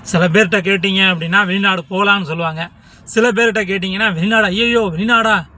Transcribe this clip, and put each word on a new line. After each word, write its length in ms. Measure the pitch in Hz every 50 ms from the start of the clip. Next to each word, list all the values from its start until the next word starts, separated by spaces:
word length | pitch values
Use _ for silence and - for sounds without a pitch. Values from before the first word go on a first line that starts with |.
சில 260 | - - - 165 180
பேர்கிட்ட 320 | 180 160 208 214 180 214 202
கேட்டீங்க 400 | 170 190 196 190 165 196 190 196 190
அப்படின்னா 420 | 190 180 165 165 165 180 202 208
வெளிநாடு 380 | 180 185 202 202 196 190 180 156 -
போகலான்னு 320 | 185 190 202 202 202 202
சொல்லுவாங்க. 500 | 185 143 160 165 170 160 156 160 170 - - - _ - - - -
சில 280 | - - 226 220 247
பேர்கிட்ட 320 | 208 214 233 233 202 220 202
கேட்டிங்கன்னா 500 | 180 196 196 180 190 185 196 220 214 180
வெளிநாடு, 320 | 160 175 214 226 220 214
"ஐயையோ, 360 | 185 180 214 233 233 233 233
வெளிநாடா? 640 | 220 190 160 165 208 226 240 226 220 220 214 185 151 - -